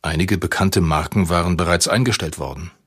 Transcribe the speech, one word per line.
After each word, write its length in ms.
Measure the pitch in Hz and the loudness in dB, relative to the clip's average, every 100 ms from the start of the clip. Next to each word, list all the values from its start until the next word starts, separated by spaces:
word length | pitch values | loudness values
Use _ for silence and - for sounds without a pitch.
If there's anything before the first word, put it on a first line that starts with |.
Einige 360 | 78 78 92 98 | -2 0 0 0
bekannte 420 | 87 - 95 98 | 0 0 2 2
Marken 480 | 82 78 78 101 85 | 2 0 0 0 2
waren 300 | 87 85 85 | 2 2 0
bereits 320 | 85 85 - | 2 2 2
eingestellt 500 | 107 127 - 80 73 | 2 2 0 -4 -6
worden. 320 | 67 67 85 _ | -8 -8 -14 _